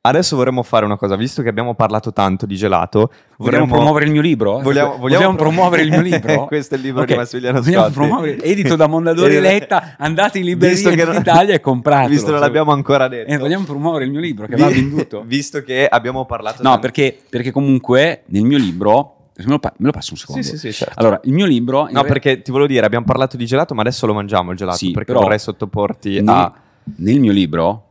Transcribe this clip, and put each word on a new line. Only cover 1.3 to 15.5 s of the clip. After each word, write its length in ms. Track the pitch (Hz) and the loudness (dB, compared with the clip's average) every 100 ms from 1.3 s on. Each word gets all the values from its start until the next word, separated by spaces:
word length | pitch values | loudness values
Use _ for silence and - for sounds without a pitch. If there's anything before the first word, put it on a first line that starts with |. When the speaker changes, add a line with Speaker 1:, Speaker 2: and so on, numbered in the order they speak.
| - | -4
Speaker 1:
che 60 | 117 | -4
abbiamo 260 | 107 120 | -4 -6
parlato 380 | 113 110 107 113 | -2 0 0 -4
tanto 340 | 101 98 95 101 | -2 0 0 -4
di 100 | 98 | -2
gelato, 540 | 104 90 85 107 113 _ _ _ | 0 0 2 0 0 _ _ _
Speaker 2:
Vogliamo 0 | |
Speaker 1:
vorremmo 300 | 127 - 139 | -2 0 2
Speaker 2:
promuovere 300 | 147 147 151 151 | 4 4 4 2
il 60 | |
mio 100 | 151 | 2
libro? 300 | 156 131 104 113 | 2 2 0 0
Speaker 1:
Vogliamo, 360 | 139 139 143 131 | 0 0 0 -2
vogliamo 20 | |
Speaker 2:
Vogliamo 340 | 127 160 190 185 | 0 2 2 2
promuovere 460 | 156 165 180 170 | 0 2 2 2
il 80 | 156 | 2
mio 100 | 156 | 2
Speaker 1:
<laughs> 0 | |
Speaker 2:
libro? 460 | 180 165 - 147 139 | 2 -2 0 -2 0
Speaker 1:
Questo 280 | 151 135 | -4 -4
è 40 | 135 | -6
il 60 | |
libro 180 | 131 131 | -4 -4
Speaker 2:
Ok. 60 | 127 | -2
Speaker 1:
di 60 | 127 | -2
Massimiliano 440 | 120 127 123 127 | -2 -6 -2 0
Speaker 2:
Vogliamo 220 | 123 175 110 | 2 2 2
Speaker 1:
Scotti. 80 | 135 | 2
Speaker 2:
promuovere, 440 | 147 170 160 139 | 0 0 -4 -4
edito 340 | 156 196 151 160 | -2 -2 0 2
da 100 | 151 | 2
Mondadori 480 | 160 165 165 - | 2 0 2 2
Speaker 1:
<laughs> 20 | 147 | 4
Eh, 40 | |
Speaker 2:
Letta, 560 | 190 196 - 190 165 135 | 2 0 0 -4 -4 -6
andate 400 | 147 165 202 196 | -4 0 0 0
in 60 | |
libreria 300 | 175 175 160 185 | -4 2 2 2
Speaker 1:
visto 120 | 196 | 2
Speaker 2:
in 40 | |
Speaker 1:
che 60 | 170 | 2
Speaker 2:
tutta 100 | 165 | 0
Speaker 1:
non, 80 | 170 | 0
Speaker 2:
Italia 320 | 175 165 202 | 4 4 4
e 60 | 175 | 2
compratelo, 480 | - 127 120 143 131 | 0 0 2 2 4
Speaker 1:
visto 180 | 143 110 | 0 0
che 40 | |
non 100 | 147 | 0
Speaker 2:
se 60 | 143 | 2
Speaker 1:
l'abbiamo 240 | 147 151 | 2 2
ancora 360 | 143 143 143 127 | 0 2 0 0
detto. 220 | 123 113 | -4 -6
Speaker 2:
Eh, 60 | 147 | -4
vogliamo 260 | 139 185 175 | -2 -4 -4
promuovere 380 | 143 160 160 | -4 -4 -2
il 60 | 131 | -4
mio 80 | 143 | -4
libro, 260 | 170 110 107 | -6 -8 -6
che 80 | |
Speaker 1:
Vi-, 80 | 120 | 2
Speaker 2:
va 60 | 170 | 2
venduto. 560 | - 135 147 - 104 | 2 0 -4 -6 -10
Speaker 1:
<laughs> 20 | 113 | -6
visto 360 | 135 139 | -6 -6